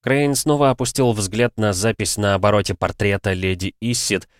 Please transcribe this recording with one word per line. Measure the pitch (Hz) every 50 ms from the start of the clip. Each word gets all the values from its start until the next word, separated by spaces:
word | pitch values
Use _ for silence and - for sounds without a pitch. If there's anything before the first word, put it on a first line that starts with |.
Крейн | _ 123 131 143 147 143 139
снова | 127 - 151 147 143 147 135
опустил | 123 - 127 - - - 131 123
взгляд | 113 104 101 92 101 110 120 117 _
на | - 110 104
запись | 98 90 101 113 110 - 107 - -
на | - 104 101 98
обороте | 95 98 104 104 104 98 - 95
портрета | _ - 87 - - 101 101 98 98 - 101
леди | 95 92 92 95 92 87 95 98 - _
Иссит | 110 120 120 120 - - 104 92 - _ _